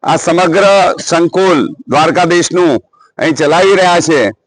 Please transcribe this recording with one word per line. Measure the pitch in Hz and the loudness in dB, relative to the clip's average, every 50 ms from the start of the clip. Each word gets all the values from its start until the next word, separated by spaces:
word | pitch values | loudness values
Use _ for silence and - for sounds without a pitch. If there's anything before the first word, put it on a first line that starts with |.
| - | -2
આ | - 156 | -2 -2
સમગ્ર | 160 - - 165 175 185 175 156 190 196 196 196 196 185 180 - - - - | -2 0 -2 0 0 0 0 0 2 2 4 4 4 2 0 -2 -4 -6 -4
સંકુલ | 170 165 170 170 - 175 190 190 175 147 110 - | -2 0 0 0 0 0 0 2 0 0 -2 -4
દ્વારકાધીશનું | - - - - 117 143 156 160 147 160 180 165 170 175 165 - 156 180 180 165 135 113 - _ _ _ _ _ _ - | -6 -12 -10 -4 -2 0 0 0 0 0 0 0 0 0 -2 -2 -2 0 0 0 0 -2 -6 _ _ _ _ _ _ -6
અહીં | 123 151 320 | -4 -4 -2
ચલાવી | - 156 147 156 170 190 196 196 | -2 0 0 0 2 2 2 2
રહ્યા | 190 185 180 175 175 | 2 2 2 0 0
છે | 156 156 165 143 120 - 110 _ _ | 0 0 0 0 0 -2 -4 _ _